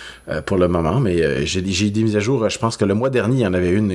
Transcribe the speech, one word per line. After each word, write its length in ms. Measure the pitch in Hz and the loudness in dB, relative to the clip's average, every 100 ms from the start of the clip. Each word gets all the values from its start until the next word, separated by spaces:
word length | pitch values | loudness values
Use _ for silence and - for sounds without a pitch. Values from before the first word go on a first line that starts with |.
| - - - | -20 -16 -10
euh, 120 | 78 | -8
pour 160 | - 95 | -2 2
le 100 | 87 | 2
moment. 320 | 87 78 113 | 2 0 0
Mais, 220 | 110 87 | 2 2
euh, 240 | 76 65 76 | 0 0 -2
j'ai, 180 | 92 92 | -2 -2
j'ai 240 | 90 104 | 0 0
des 100 | 107 | 0
mises 140 | 110 104 | 0 0
à 40 | |
jour. 300 | 101 135 107 | 0 0 0
Je 80 | - | -2
pense 200 | 113 - | -4 0
que 80 | 101 | 0
le 100 | 104 | 0
mois 160 | 131 | 0
dernier, 240 | 127 107 131 | 0 0 0
il 60 | |
y 60 | 104 | 0
en 60 | |
avait 160 | 92 90 | 0 2
une 200 | 98 104 | 2 0